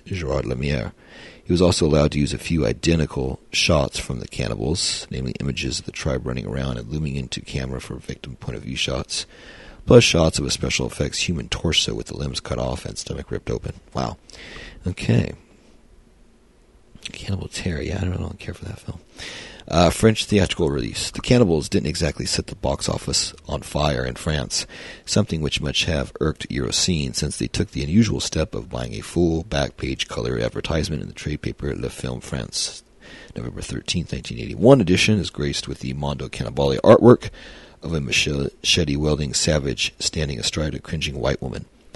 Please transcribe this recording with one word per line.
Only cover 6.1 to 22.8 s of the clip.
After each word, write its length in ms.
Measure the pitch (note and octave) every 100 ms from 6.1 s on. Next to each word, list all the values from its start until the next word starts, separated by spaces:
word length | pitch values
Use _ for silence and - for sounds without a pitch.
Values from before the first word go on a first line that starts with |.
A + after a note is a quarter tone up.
| C2
running 220 | B1+ B1 G1+
around 320 | B1+ C2+ A#1+
and 100 | A1+
looming 280 | D#2 D2+ C#2
into 240 | B1+ -
camera 400 | - - C2 C2
for 160 | - -
victim 400 | - - - B1
point-of-view 400 | - A1+ - B1+
shots, 500 | - C2 - - - - - - - - -
plus 180 | B2
shots 340 | A#2 E2+ D#2+ -
of 80 | C#2
a 40 |
special 360 | - C2 - B1
effects 420 | - C#2 - -
human 200 | E2+ A1+
torso 460 | - E2+ D2+ -
with 120 | G#1+ -
the 100 | -
limbs 220 | C#2+ C2+
cut 200 | - A#1+
off 260 | B1+ C2+
and 140 | - G#1+
stomach 320 | - C#2 -
ripped 200 | - -
open. 240 | A#1 - - -
Wow. 220 | - A#1+ - - - - - - - F2+
Okay. 460 | F#2+ - A#2 - - - _ _ - _ - _ _ _ _ _ _ _ _ _ -
Cannibal 460 | - - - F#2+ -
Terror. 340 | - F#2+ D#2
Yeah, 160 | D2 F#2
I 40 |
don't, 100 | F#2
I 20 | F2+
don't 200 | E2+ F2
care 160 | -
for 100 | -
that 160 | F2+ -
film. 200 | - - - - - - - - -
Uh, 220 | E2 E2+
French 340 | - A2 G#2+
theatrical 440 | - G#2 F2 - D#2+
release. 440 | C#2 A1+ - -
The 80 | -
Cannibals 480 | - B2 G#2 D#2+ C2+
didn't 200 | G2 -
exactly 380 | E2 D#2+ - -
set 220 | - -
the 80 | -
box 320 | - C#2